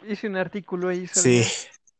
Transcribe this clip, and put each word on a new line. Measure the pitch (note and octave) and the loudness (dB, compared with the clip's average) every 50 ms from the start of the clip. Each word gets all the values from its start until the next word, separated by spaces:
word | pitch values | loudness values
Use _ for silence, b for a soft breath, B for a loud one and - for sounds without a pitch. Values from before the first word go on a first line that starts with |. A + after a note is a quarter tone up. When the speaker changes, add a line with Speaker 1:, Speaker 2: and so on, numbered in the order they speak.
| F#3+ | -6
Speaker 1:
hice | G#3+ G#3 - - | -8 -8 -6 -6
un | G#3+ F#3+ | -4 -2
artículo | F#3 F#3 F3 - G#3 E3+ - F#3+ F3+ F3+ F#3 | -2 -4 -4 -6 -10 -8 -6 -6 -4 -2 -2
ahí, | F3+ F3+ F#3 | -2 -4 -4
Speaker 2:
Sí. | F3 - - - B2+ B2 A#2+ A2+ | -4 0 2 4 6 6 6 4
Speaker 1:
¿sabías? | - - - - - _ _ _ _ _ | 2 -2 -6 -10 -14 _ _ _ _ _